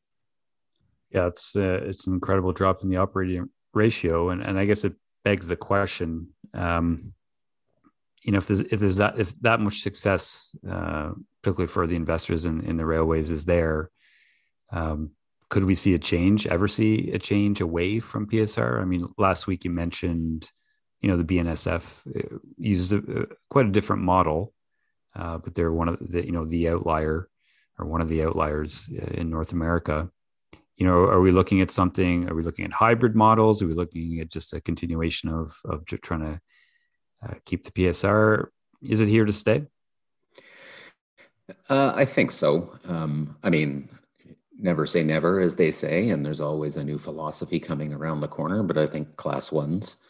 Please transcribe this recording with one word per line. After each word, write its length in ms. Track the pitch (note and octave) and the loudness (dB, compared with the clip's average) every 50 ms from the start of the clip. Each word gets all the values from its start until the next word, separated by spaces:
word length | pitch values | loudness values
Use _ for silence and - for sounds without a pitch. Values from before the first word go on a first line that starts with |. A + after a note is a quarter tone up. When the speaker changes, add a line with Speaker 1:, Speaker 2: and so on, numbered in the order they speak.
| _ _ _ _ _ _ _ _ _ _ _ _ _ _ _ _ _ _ _ _ _ _ | _ _ _ _ _ _ _ _ _ _ _ _ _ _ _ _ _ _ _ _ _ _
Speaker 1:
Yeah, 160 | - F#2+ F2 | -2 0 0
it's, 300 | F2 - - - - - | 0 -2 -4 -6 -4 -2
uh, 240 | G#2 G2 F#2 F#2 F#2 | 0 0 0 0 -2
it's 240 | - F#2+ F#2+ - - | -4 -6 -8 -8 -4
an 80 | F#2+ F#2 | -4 -4
incredible 380 | F2+ - - G2 F#2+ F2+ F#2 | -2 0 0 0 0 0 0
drop 320 | F2 - G2 F#2+ F#2 - - | 0 2 2 2 2 0 0
in 60 | F#2+ | -2
the 80 | F#2 F2+ | 0 0
operating 520 | G2 G2+ - F#2+ F#2 F#2 F#2 F2 F2 - _ _ _ _ - | 0 0 0 -2 -2 -2 -2 -4 -6 -8 _ _ _ _ 0
ratio. 560 | G#2+ A2 A2+ - - - E2 E2 E2 E2+ F2+ | 2 4 4 2 2 0 0 2 2 0 0
And, 140 | F2+ F#2 - | -2 -4 -4
and 160 | - G2 F#2+ | -2 0 0
I 60 | G2 | 2
guess 180 | G2+ G#2 G#2 - | 2 2 2 0
it 100 | F#2+ - _ _ _ _ _ - | -4 -4 _ _ _ _ _ 0
begs 240 | G2+ G2+ F2 F2 E2+ | 0 0 0 0 -4
the 80 | F2+ | -6
question, 720 | - - - G2 G2+ G2 F#2+ - - F2 E2 E2 E2 F2 - - _ - - - | -4 -2 0 0 2 2 0 -2 -4 -4 -4 -4 -6 -8 -12 -16 _ -20 -12 -8
um, 600 | F#2+ F2+ F2 E2+ E2+ E2+ E2+ E2 - - A2 - _ _ _ _ _ _ _ _ _ _ _ _ _ _ _ _ _ _ _ _ _ - | -4 -2 0 0 2 2 2 0 -2 -4 -12 -18 _ _ _ _ _ _ _ _ _ _ _ _ _ _ _ _ _ _ _ _ _ -4
you 80 | - | 0
know, 80 | G2+ G2 | 0 0
if 80 | - - | 2 2
there's, 140 | G2+ F#2+ | 2 2
if 180 | - - A2+ G2+ | 2 0 0 2
there's 180 | G#2+ G2 F#2 G2 | 2 2 4 4
that, 220 | G#2 G#2+ - A#2 | 2 2 2 0
if 200 | G2+ - - - | -4 -4 -4 -2
that 180 | - A#2 A#2 A2+ | 2 2 2 2
much 220 | G#2+ G2+ - - | 2 -2 -2 -4
success, 760 | - G#2 - - - G2+ F#2+ F2+ - - - - - - - - - F#2+ | -6 -6 -6 -2 0 2 2 2 0 -4 -6 -8 -12 -18 -20 -16 -10 -8
uh, 420 | F#2 F2+ E2+ E2 D#2+ D#2 D2+ E2 F#2 - - _ _ _ - | -6 -6 -4 -4 -4 -4 -4 -6 -8 -12 -14 _ _ _ -4
particularly 240 | G2+ F2 F#2 F2+ - | -2 -2 0 -2 -2
for 200 | - G2 F2 E2 | 0 0 0 0
the 80 | E2+ | 0
investors 500 | E2+ D#2+ D#2 D#2+ E2 - - F2 D#2+ E2 | 0 0 0 0 -2 0 0 -2 0 0
in, 160 | E2 D#2+ E2 - | 0 -2 -2 -2
in 100 | - E2 | -2 -2
the 100 | E2 D#2+ | -2 0
railways 460 | D#2+ D#2+ D#2+ D#2+ D#2+ D#2+ D#2+ D#2 D#2+ | 0 2 2 2 2 2 2 0 -2
is 140 | E2 D2+ D#2 | -2 -2 0
there, 440 | F#2 F2 E2+ E2 D#2+ D#2 D#2 - - _ _ _ _ _ _ _ _ _ _ _ _ _ _ _ - | 2 2 4 4 2 0 -2 -4 -6 _ _ _ _ _ _ _ _ _ _ _ _ _ _ _ -10
um, 400 | - E2+ D#2+ D#2 D#2 D2+ D2+ D2+ - _ _ _ _ _ _ - | -6 -4 -4 -4 -4 -4 -6 -8 -10 _ _ _ _ _ _ -2
could 140 | - G2+ G2 | 0 2 4
we 120 | F#2 F#2+ | 4 4
see 180 | - - G2+ F2+ | 4 4 4 2
a 60 | E2 | 2
change, 460 | - - F2 E2+ F2 F#2+ G#2 G#2 G#2 - | 2 0 0 2 4 4 4 4 2 0
ever 200 | - F2 G2+ G2+ | 0 0 0 0
see 440 | - - A2 A2 G#2+ G#2+ - E2+ | 0 2 2 2 2 0 0 -2
a 80 | F#2+ F#2+ | -4 -4
change 420 | - - G#2 G2+ G#2 G#2 G2+ - | -2 0 0 2 2 2 0 0
away 380 | F#2+ E2 E2+ E2+ F2 F#2+ G#2+ A2+ | -2 -2 -2 -2 -2 0 -2 -4
from 280 | A#2 - - G#2+ G#2 G#2+ | -6 -6 -6 -6 -4 -2
P 140 | A2+ A2 | 0 0
S 160 | A2 A2 - A#2 | 0 0 0 -2
R? 240 | A#2 A#2+ B2 A2+ | 0 0 0 -2
I 40 | F#2+ | -2
mean, 220 | F#2 F2+ F2 E2+ - - - | -2 -2 -2 -4 -4 -2 0
last 300 | G#2 F#2+ F2+ - - - | 2 2 2 0 -2 -4
week 160 | F#2 F2 - | -4 -4 -4
you 80 | F2+ | -4
mentioned, 800 | E2+ E2+ E2+ E2+ - - - E2+ E2+ E2+ E2 D#2+ D#2+ D#2+ - - _ _ _ _ _ _ _ _ _ _ | -4 -2 -4 -4 -4 -4 -4 -2 -2 -2 -2 -2 -4 -6 -8 -12 _ _ _ _ _ _ _ _ _ _
you 100 | - - | 0 2
know, 60 | F2+ | 2
the 80 | F2 E2+ | 2 2
B 160 | D#2+ F2+ F2 | 2 2 0
N 80 | E2+ E2+ | 0 0
S 200 | D#2+ - - F2 | -2 -2 -2 -2
F, 360 | E2 E2+ - - - - - C3+ B2+ | -2 -4 -4 -8 -18 -18 -14 -10 -8
uh, 240 | - - - - - - - - - | -8 -8 -8 -10 -14 -16 -16 -12 -4
uses 340 | - G#2+ G2 F2+ F2+ F#2 | 0 2 2 2 2 2
a, 60 | G#2+ G2+ | 0 0
a, 280 | G#2 - - - - - - _ _ - | 0 -2 -4 -4 -4 -6 -8 _ _ 0
quite 180 | - C#3 B2+ G2+ | 2 4 4 4
a 40 | |
different 300 | G2 G#2+ - - G2 F#2+ | 4 2 2 2 0 0
model, 520 | F2+ F2+ F2+ F#2 F2 D#2+ D2+ E2 G2 A2 _ _ _ _ _ _ _ _ _ _ _ _ - | 2 4 4 4 4 4 2 -2 -2 -6 _ _ _ _ _ _ _ _ _ _ _ _ -14
uh, 220 | - F2 E2+ E2 D#2+ | -10 -8 -8 -8 -8
but 180 | - - E2+ | -10 -8 -2
they're 160 | F2 E2+ E2 | 0 0 0
one 160 | E2 E2 E2 E2+ | 2 0 0 0
of 120 | E2 - | -2 -4
the, 240 | - - F2 E2+ - | -6 -4 -4 -4 -2
you 80 | - E2+ | -2 -2
know, 100 | E2 D#2 | -4 -2
the 240 | D#2+ E2+ E2+ E2 E2 | -2 0 0 0 2
outlier 640 | E2 E2+ - E2 D#2 D#2 D#2 D#2 D#2 E2 F#2 - _ _ _ _ _ _ _ _ _ - | 0 0 0 0 0 0 0 0 -2 -2 -4 -8 _ _ _ _ _ _ _ _ _ -10
or 60 | - | -8
one 160 | D#2 D#2+ E2 | -4 -2 -2
of 80 | E2 D#2+ | -2 0
the 140 | D#2+ D#2+ D#2 | 0 0 0
outliers, 640 | D#2+ - E2+ D#2 D2+ D2+ D2+ D2+ D2+ - - - - | 0 0 0 0 0 -2 -4 -4 -4 -6 -6 -8 -8
uh, 140 | - - - - | -10 -10 -8 -6
in 180 | - - E2+ E2 | -6 -4 -4 -4
North 240 | E2 D#2+ F2+ - F2+ | -4 -4 -4 -4 -4
America. 560 | F2 D#2+ E2 E2+ E2 - - D2+ D2+ E2 F2 _ _ _ _ _ _ _ _ - - _ _ _ | -2 0 0 0 0 0 -2 -2 -2 -2 -6 _ _ _ _ _ _ _ _ -20 -20 _ _ _
You 100 | - F#2 | 0 2
know, 200 | F2+ F2+ F2 F#2 | 4 6 6 6
are 160 | - - F#2 | 6 6 6
we 100 | F#2 F#2 | 6 8
looking 300 | F2+ F#2 F2+ - G#2 F#2+ | 8 6 6 6 4 4
at 100 | F#2 - | 4 2
something, 560 | - - F#2 E2+ - - F#2 F2 F2 F2 F2 F2 | 2 2 0 2 2 0 0 2 2 0 0 -2
are 80 | E2 | -4
we 80 | E2 E2 | -4 -4
looking 220 | E2+ D#2+ - - | -4 -6 -8 -8
at 80 | - - | -6 -2
hybrid 420 | - A2 A#2 A#2 A2+ B2 A2+ A2 | 2 4 4 4 4 4 2 4
models? 460 | A2+ G#2+ A2 A2 A2+ A2 A2 G#2+ G#2 | 6 6 6 6 6 6 4 4 2
Are 60 | G2 E2 | 2 -2
we 60 | D#2+ | 0
looking 460 | E2+ F2 E2 - E2+ E2 E2 E2 E2 | -2 -4 -4 -6 -8 -6 -6 -6 -6
at 100 | D#2+ D#2 | -6 -8
just 240 | - - - - D#2+ | -8 -10 -8 -8 -10
a 60 | D#2+ | -8
continuation 680 | - - E2 - E2+ E2+ E2 D#2+ E2 E2+ - - - E2 | -4 -4 -6 -4 -4 -4 -2 -2 -2 -2 -2 -4 -4 -4
of, 260 | D#2+ D#2+ D#2+ D#2 - - - | -4 -4 -6 -8 -10 -14 -10
of 200 | - D#2+ D#2 E2+ | -8 -8 -8 -8
ju-, 120 | - - - | -10 -12 -10
trying 240 | - - E2+ D#2 | -8 -6 -6 -6
to, 200 | D#2 D#2 E2 F2+ _ _ _ _ _ _ _ _ _ _ _ _ _ _ _ - - | -4 -6 -8 -10 _ _ _ _ _ _ _ _ _ _ _ _ _ _ _ -16 -14
uh, 100 | - - - - | -14 -14 -14 -10
keep 180 | - F#2 - - | -8 -8 -8 -8
the 80 | - | -6
P 160 | - - F2+ F2+ | -2 0 2 2
S 160 | E2+ - - | 2 2 2
R? 480 | G2+ G#2 G#2+ A2 G#2+ G#2+ - - - _ _ _ _ _ _ | 2 4 4 6 4 4 2 0 -4 _ _ _ _ _ _
Is 180 | - - A2 G#2+ | -6 -2 2 2
it 80 | A2 G#2 | 4 4
here 160 | G#2+ A2+ A2 | 6 4 4
to 100 | G#2 G#2 | 4 2
stay? 300 | - - G#2+ A2+ C#3+ D3 - _ _ _ _ _ _ _ _ _ _ _ _ _ - - - - - - - - - - - _ _ _ _ _ _ - _ _ _ _ - - _ _ - | 0 2 2 2 2 0 -6 _ _ _ _ _ _ _ _ _ _ _ _ _ -20 -20 -20 -20 -20 -20 -20 -20 -20 -20 -20 _ _ _ _ _ _ -20 _ _ _ _ -20 -20 _ _ 0
Speaker 2:
Uh, 240 | C#3 C3+ C#3 B2+ - | 2 2 4 2 4
I 80 | - C#3+ | 2 0
think 280 | - - D3 G2 - | 2 2 2 0 2
so. 460 | - - - D2 D2 E2+ F2+ - - - - | 0 2 2 2 2 2 0 -4 -12 -14 -8
Um, 520 | - F2 E2 D#2+ D#2 D2 D2+ D2+ D2 - - | -6 -4 -4 -2 -2 -2 -4 -4 -6 -8 -4
I 80 | - G2 | 0 2
mean, 400 | E2+ D2+ D2+ D2 C#2 C#2+ C#2 - - - _ _ _ _ _ - - _ _ _ D4 B3 | 2 2 2 0 -2 -6 -10 -12 -18 -20 _ _ _ _ _ -20 -20 _ _ _ -12 -6
never 260 | G#2 F2+ E2+ D#2 D#2+ | -2 -2 0 0 0
say 180 | - - E2+ D#2 | 0 0 0 2
never, 360 | D#2 D#2 D#2 D#2 E2+ F#2+ G2 | 2 0 2 2 2 2 2
as 160 | F2+ E2+ - | 2 0 2
they 160 | - F2 D#2 | 2 2 2
say, 380 | D#2 - D#2+ D#2 D2+ F2+ A2 A#2 | 0 -2 -2 -2 0 0 0 0
and 160 | F2+ D2 C#2+ | 0 -2 -2
there's 160 | D2+ D2+ D2+ | -4 -4 -4
always 360 | D2+ D2 D#2 D#2 D2+ D2 D2 D2+ | -4 -4 -4 -4 -4 -6 -6 -6
a 60 | C#2+ | -6
new 140 | D2 D2+ D2 | -6 -6 -8
philosophy 640 | - - D2 D#2+ D#2 D2+ D2+ - - - F2 D#2 | -8 -10 -10 -8 -8 -8 -8 -8 -8 -4 -4 -6
coming 340 | - - D#2 C#2+ D2+ D2+ D2 | -4 -4 -6 -6 -6 -6 -8
around 260 | C#2+ D#2 D#2+ D#2 D2+ | -6 -6 -6 -4 -4
the 80 | D2+ D2 | -6 -6
corner, 360 | - - D2+ D#2 F#2+ G#2+ G#2 | -6 -6 -4 -2 -2 -2 0
but 140 | E2 D2+ D#2 | 0 2 0
I 80 | D#2 | 0
think 300 | - - D2+ D2 - - | 0 -2 -6 -8 -10 -10
Class 360 | - - D2+ C#2+ C#2 - - | -8 -6 -4 -4 -4 -4 -2
ones, 460 | D#2 D#2 D2 D2 E2+ G2 - - - - _ _ | -2 -2 -2 -2 -4 -4 -6 -8 -12 -14 _ _